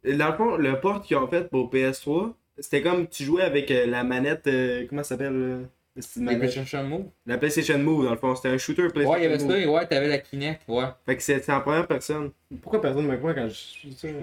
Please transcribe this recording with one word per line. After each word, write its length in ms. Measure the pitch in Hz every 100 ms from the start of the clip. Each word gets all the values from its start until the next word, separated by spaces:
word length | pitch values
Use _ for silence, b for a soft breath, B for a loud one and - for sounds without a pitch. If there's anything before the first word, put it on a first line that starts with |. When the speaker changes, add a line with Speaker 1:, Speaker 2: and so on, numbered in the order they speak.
Speaker 1:
Et 100 | -
dans 160 | 143 151
le 60 | 156
fond, 200 | 226 -
le 220 | 139 135
port 220 | 190 202
qu'ils 140 | - 277
ont 100 | 254
fait 220 | 170 170
pour 220 | 135 120
P 100 | 131
S 200 | 131 131
trois, 300 | 143 156 220 - _ -
c'était 260 | - 143
comme 260 | 156 180 170
tu 160 | -
jouais 180 | 139 175
avec, 260 | 185 143 139
euh, 120 | 127 120
la 180 | 123
manette, 420 | 123 127 139 156 143
euh, 400 | 131 127 123 120
comment 140 | 143
ça 80 | 143
s'appelle, 220 | 127 139
euh, 280 | 131 127 127 127 _ _ -
le 60 |
style 200 | 120 120
de 40 | 120
Speaker 2:
Les 80 | 120
Speaker 1:
manette ? 160 | 127
Speaker 2:
PlayStation 320 | 127 131 143
Move ? 200 | 139 165 190 _ -
Speaker 1:
La 100 | 127
PlayStation 420 | 147 156 147 143
Move, 260 | 147 156
dans 60 | 131
le 40 | 117
fond. 180 | 131 127
C'était 120 | 131
un 100 | 127
shooter 300 | - 151 175
PlayStation 200 | 147 143
Speaker 2:
Ouais, 80 | 170
il 40 |
y 20 | 165
avait 160 | 143
Speaker 1:
Move. 180 | 143 190
Speaker 2:
ça, 60 | 165
ouais, 160 | 156 175
t'avais 180 | 139 143
la 100 | 139
Kinect, 440 | - 139 147 156 -
ouais. 160 | 117 131 -
Speaker 1:
Fait 120 | - 127
que 60 |
c'est, 160 | - 139
c'est 100 | 135
en 80 | 139
première 280 | 139 156 165
personne. 420 | 139 - 151 147 - _ 131
Pourquoi 180 | - 214
personne 280 | 151 135 147
me 80 | 127
croit 180 | 156
quand 140 | 139 113
je 400 | 107 - - 143
dis 80 | 131
ça ? 100 | 156 147